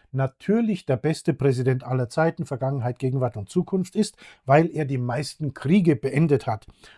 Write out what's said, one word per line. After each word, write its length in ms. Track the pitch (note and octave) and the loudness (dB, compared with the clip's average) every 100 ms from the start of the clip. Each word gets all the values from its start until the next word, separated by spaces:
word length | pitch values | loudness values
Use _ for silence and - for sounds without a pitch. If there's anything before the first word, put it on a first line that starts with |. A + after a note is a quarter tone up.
| _ | _
natürlich 760 | C3 C3+ - - A3+ A3 F#3 | -4 -4 -4 0 0 2 -2
der 120 | - B2+ | -2 -2
beste 360 | D3+ D#3 - | 0 -2 -2
Präsident 520 | C3+ C3+ B2 B2+ C3 | 0 2 2 2 0
aller 240 | - C3 A#2+ | 0 -2 -2
Zeiten, 360 | - E3 E3 | 0 0 0
Vergangenheit, 540 | C#3 C3+ C3+ C#3 A#2+ B2 | -6 -4 -4 -2 -4 -2
Gegenwart 380 | C3 C3 B2 G#2+ | -2 0 -2 -4
und 120 | G2 | -4
Zukunft 460 | F3+ E3+ F#3+ F3+ | -2 0 -2 -2
ist, 220 | G#3+ G3+ - - - | -2 -4 -4 -20 -8
weil 240 | - D3 E3 | 4 4 4
er 100 | D#3 | 0
die 140 | C3+ C3 | -4 -2
meisten 560 | B2 B2 C#3+ - D3 | -2 -4 -6 -6 -8
Kriege 400 | - C3+ G3+ E3+ | -4 2 4 4
beendet 540 | C3+ C3+ C#3+ D#3+ C#3 - | 2 0 0 2 2 0
hat. 180 | G#2+ - - - | -6 -8 -20 -20